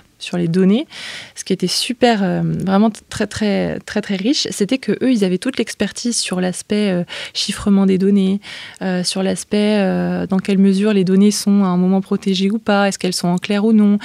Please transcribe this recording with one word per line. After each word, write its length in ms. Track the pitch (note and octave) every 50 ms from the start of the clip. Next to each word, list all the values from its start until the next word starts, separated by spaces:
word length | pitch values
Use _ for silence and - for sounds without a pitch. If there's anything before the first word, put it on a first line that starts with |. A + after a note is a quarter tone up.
| - _ _ -
sur 180 | - - - F3+
les 100 | F3 E3
données, 400 | E3 F#3 F#3 F#3 G#3 B3+ D#4+ - - - - - - - - - -
ce 80 | - -
qui 100 | - F#3+
était 140 | - F#3+ F3
super, 560 | - - - - A#3+ - B3 A#3+ A3+ G3 G3
euh, 180 | F3 F3 E3+ E3+
vraiment 460 | D#3+ D#3+ D#3+ - F#3+ F#3+ G3+ A3 A#3
t-, 120 | G#3+ - - -
très, 200 | - - G#3+ G#3
très, 520 | - - A3 G#3 G3 F#3+ F3+ E3+ - -
très, 200 | - - - G#3
très 140 | G3+ - G3+
riche, 320 | F#3 F#3+ B3 D4+ - - -
c'était 300 | F#3+ - G3+ F#3 C4+ -
que 140 | - - F#3+ - -
eux, 80 | C4
ils 120 | B3+ G#3 G3
avaient 140 | F#3 F3+ F#3
toute 220 | - B3+ C4 -
l'expertise 580 | A3+ - - - G#3 F#3+ - - - A#3+ A3+ -
sur 240 | - - F3+ F3+
l'aspect, 500 | F3+ F3+ F3 - - - G#3+ G#3 G#3 G3
euh, 120 | F3+ F3 F3 - - - - - -
chiffrement 500 | - - - - - - G#3 G3 G3 G3
des 140 | F#3+ F#3+ F3+
données, 420 | F#3+ G3 G3+ G3+ F#3+ F#3+ G3 G3+ - - - - - - - -
euh, 220 | F#3 F#3+ F3+ F3+ F3
sur 180 | - - F#3+
l'aspect, 560 | F#3+ F#3+ F#3+ - - - G#3 G#3 G#3 G#3 G#3+ G#3
euh, 480 | G3 F#3 F3+ F3+ F3+ F3 F3+ F3+ F3
dans 140 | F3 G3 F#3+
quelle 180 | - - G3 F#3+
mesure 340 | G3 G3 F#3+ F#3+ G3+ A3
les 120 | G#3 G3 F#3
données 260 | F3+ F#3+ F#3+ G3+ G#3
sont 340 | G#3 - - G#3 G3+ G3+ G3
à 40 | F#3
un 100 | F3 F3+
moment 240 | F#3 F#3 G3 F#3+
protégées 480 | F#3+ - G3+ G3 - G3 F#3+ F#3 G3 G3
ou 80 | G#3+ A3+
pas, 300 | - - G3+ G3+ G3+ G3
est-ce 100 | F#3+ -
qu'elles 160 | - F#3+ F3+
sont 140 | - - F3
en 100 | F3+ F3+
clair 260 | - - G3+ G3+ G#3
ou 100 | A3+ A3+
non, 260 | G#3 G#3 G3+ G#3 G#3 -